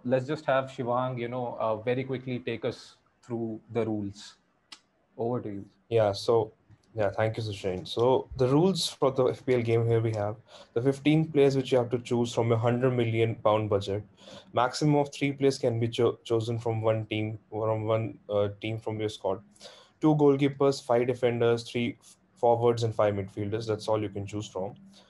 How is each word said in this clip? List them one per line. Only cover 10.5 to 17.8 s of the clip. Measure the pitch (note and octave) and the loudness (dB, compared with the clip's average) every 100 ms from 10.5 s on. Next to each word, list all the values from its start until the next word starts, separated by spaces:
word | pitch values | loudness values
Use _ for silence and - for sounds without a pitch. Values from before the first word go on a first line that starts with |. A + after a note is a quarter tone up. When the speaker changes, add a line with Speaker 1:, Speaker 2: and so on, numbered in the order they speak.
| - - A#2 | -20 -8 -2
Speaker 2:
the | |
fifteen | C3+ C3+ D3 D#3 D#3+ | 0 0 2 2 2
players | C#3+ C#3 C3+ | 4 4 4
which | B2+ | 2
you | B2+ | 0
have | A#2 | 2
to | B2 | -4
choose | A#2 A#2+ A#2 | -2 -2 0
from | B2 A#2 | 0 0
a | A2+ | 2
hundred | A#2+ A#2+ C3 | 2 2 2
million | B2 A#2 A2+ A2+ | 2 0 2 0
pound | A2 G#2+ A2 G#2+ | 0 2 2 2
budget. | G2+ G2 G#2 - _ - - - | -2 -2 -6 -8 _ -20 -20 -4
Maximum | A#2 B2 - D3+ C#3+ | 0 0 2 2 2
of | C#3+ | 0
three | - C#3+ | -2 -4
players | C#3 C#3 C3+ | 0 0 2
can | B2 A#2 | 0 0
be | A#2 | -2
cho-, | A#2+ A#2 - | 2 0 0
chosen | - A#2 A2 A#2 | -2 -2 -2 -4
from | A#2 A2+ | -4 -2
one | A2 A2 G#2+ | 0 -2 -2
team, | A2 G#2+ A2 - | -4 -4 -8 -10
from | G#2+ A2 A2 | -4 -2 -2